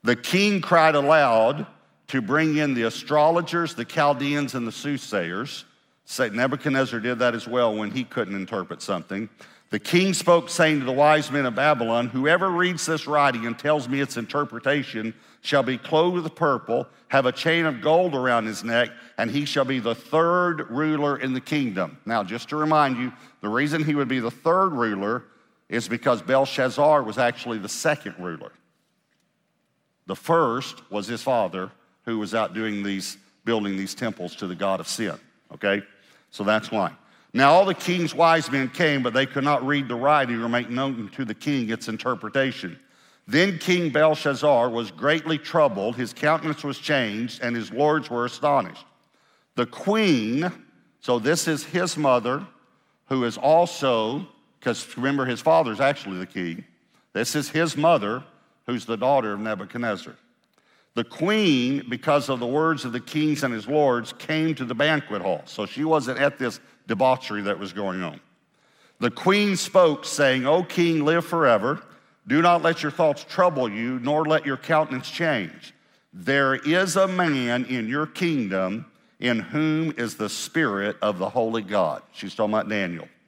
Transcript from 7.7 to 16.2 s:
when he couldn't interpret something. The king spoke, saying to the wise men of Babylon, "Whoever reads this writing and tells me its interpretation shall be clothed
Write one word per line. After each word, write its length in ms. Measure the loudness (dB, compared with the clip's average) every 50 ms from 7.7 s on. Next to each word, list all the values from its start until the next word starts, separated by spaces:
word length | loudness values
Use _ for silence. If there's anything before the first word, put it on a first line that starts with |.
| 0
when 160 | -2 -6 -4
he 120 | -6 -6 -8
couldn't 320 | -6 -6 -6 -4 -4 -6
interpret 460 | -8 -6 -6 -6 -6 -6 -8 -12 -12
something. 480 | -6 -6 -6 -6 -6 _ -8 -8 -8 -8 _ _ -20 -20 -20 _ _ _
The 100 | -8 -6
king 340 | -4 2 2 2 2 2 0
spoke, 360 | 0 4 4 4 4 4 -2
saying 300 | 0 2 4 4 4 2
to 40 | 0
the 60 | -2
wise 400 | 2 4 6 6 6 4 2 0
men 140 | -2 0 0
of 100 | 0 0
Babylon, 520 | 2 2 2 4 2 2 0 2 0 0
"Whoever 420 | 0 -2 0 2 4 4 4 2 0
reads 360 | 2 2 0 0 0 -2 -2
this 220 | -2 -2 -4 -2
writing 380 | 0 2 4 4 4 2 0 -4
and 120 | -6 -6
tells 300 | -4 0 0 0 0 0
me 140 | -2 -2 -2
its 160 | -2 -2 -4
interpretation 960 | -8 -8 -4 -2 -4 -4 -4 -6 -4 -2 0 0 0 -2 -4 -8 -6 -6 -6 -8 _ _ _ _ _
shall 240 | -4 2 2 2 2
be 140 | 2 -2
clothed 440 | -4 -4 0 2 4 4 4 2 0